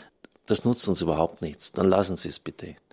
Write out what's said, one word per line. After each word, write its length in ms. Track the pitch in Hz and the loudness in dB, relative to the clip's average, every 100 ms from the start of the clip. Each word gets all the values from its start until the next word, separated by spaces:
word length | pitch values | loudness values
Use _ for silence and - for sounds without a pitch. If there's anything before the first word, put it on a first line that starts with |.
| - _ - _ - | -20 _ -20 _ -2
Das 200 | 107 120 | 0 0
nutzt 220 | 123 - | 0 0
uns 140 | 90 | 0
überhaupt 400 | 82 78 82 - | 0 2 0 -2
nichts. 300 | 80 73 - | -10 -8 -8
Dann 180 | - 95 | 0 4
lassen 260 | 92 95 87 | 4 2 -2
Sie 140 | 85 | -4
es 80 | - | -6
bitte. 380 | - - - - _ | -8 -14 -16 -16 _